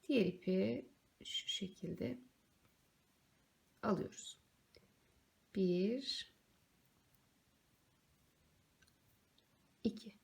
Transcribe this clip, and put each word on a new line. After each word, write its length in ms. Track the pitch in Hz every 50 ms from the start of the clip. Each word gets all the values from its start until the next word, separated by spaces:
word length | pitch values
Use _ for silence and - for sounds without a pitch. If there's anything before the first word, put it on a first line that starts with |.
| - -
Diğer 180 | 285 240 185
ipi 600 | 175 175 - - 185 185 185 196 226 240 - - - - _ _ _ _ _ -
şu 240 | - - - - -
şekilde 720 | - - 196 185 - - - 170 160 - - - - - - - _ _ _ _ _ _ _ _ _ _ _ _ _ _ _ _ _ _ _ _ _ _ _ _ _ _ _ _ _ _
alıyoruz. 560 | - 220 196 156 - - - - - - - _ _ _ _ _ _ _ - - - _ _ _ _ _ _ _ _ _ _ _ _ _ -
Bir, 800 | 196 190 180 175 180 190 208 240 269 277 - - - - - _ _ _ _ _ _ _ _ _ _ _ _ _ _ _ _ _ _ _ _ _ _ _ _ _ _ _ _ _ _ _ _ _ _ _ _ _ _ _ _ _ _ _ _ _ _ _ _ _ _ - _ _ _ _ _ _ _ _ _ _ _ _ _ _ _ _ _ _ _ -
iki. 300 | 226 - - - 220 - -